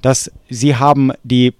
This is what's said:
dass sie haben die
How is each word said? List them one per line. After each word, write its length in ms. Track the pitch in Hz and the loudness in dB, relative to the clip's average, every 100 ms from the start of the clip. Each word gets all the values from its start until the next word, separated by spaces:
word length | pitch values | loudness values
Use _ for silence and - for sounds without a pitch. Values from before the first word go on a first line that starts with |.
dass 300 | 131 131 - - _ | 0 -2 -4 -16 _
sie 280 | 123 139 131 | -4 -2 2
haben 340 | 139 143 131 131 | 2 2 0 -2
die 300 | 123 123 127 - | -2 0 0 -2